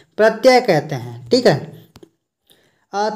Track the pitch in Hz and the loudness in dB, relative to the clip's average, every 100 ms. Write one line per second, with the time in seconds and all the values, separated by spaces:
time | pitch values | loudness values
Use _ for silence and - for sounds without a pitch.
0 | _ - 214 214 262 247 247 156 - 131 | _ 0 0 2 4 4 2 -2 -2 -10
1 | 120 - - 254 233 135 - - _ - | -12 -14 -2 0 2 0 -6 -20 _ -20
2 | - _ _ _ _ _ _ _ _ 202 | -20 _ _ _ _ _ _ _ _ -6
3 | 214 | -6